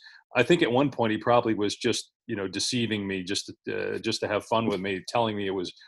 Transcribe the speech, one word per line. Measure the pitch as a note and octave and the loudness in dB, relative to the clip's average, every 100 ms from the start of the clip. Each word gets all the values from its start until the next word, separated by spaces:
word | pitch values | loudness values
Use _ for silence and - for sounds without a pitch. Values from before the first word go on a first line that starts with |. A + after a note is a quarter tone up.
| - - _ B2 | -10 -20 _ 0
I | |
think | B2 F3 | 4 4
at | D3 | 4
one | A#2+ C#3+ | 4 2
point | - A2+ | 2 0
he | G#2+ | 2
probably | - A#2+ A#2 | 4 4 4
was | G2+ G2+ - | 0 0 0
just | - - - _ - | 0 -2 -4 _ -8
you | G#2+ | -4
know, | F#2+ | -4
deceiving | G2 - B2+ A2+ G#2+ G2 | -4 -2 0 0 -2 -2
me | F#2+ | -4
just | F2 G2 - - - | -4 -6 -6 -12 -8
to, | G2+ G2 G2+ | -4 -4 -4
uh, | A2 | -2
just | G#2+ | -2
to | G2 | 0
have | G#2 - | -2 0
fun | A2+ A2+ | 0 2
with | G2+ | -2
me, | G2 F#2+ - | -2 -6 -2
telling | A#2+ A2+ G#2 | 0 0 0
me | G2 | -2
it | F#2+ | -4
was | F2+ - | -6 -10